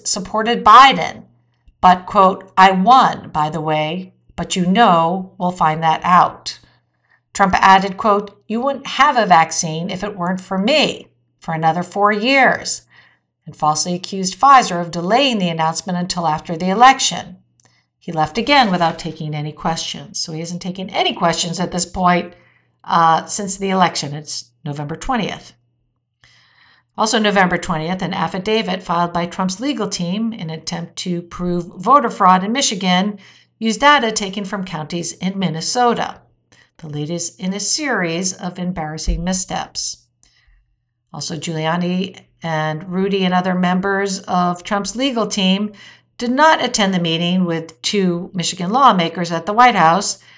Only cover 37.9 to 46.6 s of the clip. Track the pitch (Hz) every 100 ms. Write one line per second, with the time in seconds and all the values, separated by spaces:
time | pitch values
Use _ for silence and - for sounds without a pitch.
37.9 | 214 175 170 185 - 180 175 180 185 156
38.9 | 156 - 165 175 185 - 185 - - -
39.9 | - _ _ _ _ _ _ _ _ _
40.9 | _ _ 156 - 160 170 156 156 175 175
41.9 | 180 190 - - _ 170 156 156 156 190
42.9 | 180 196 196 185 180 185 185 180 185 196
43.9 | 196 196 190 - 185 175 175 - 202 202
44.9 | 226 277 233 208 208 185 196 208 - -
45.9 | - _ - 240 254 311 311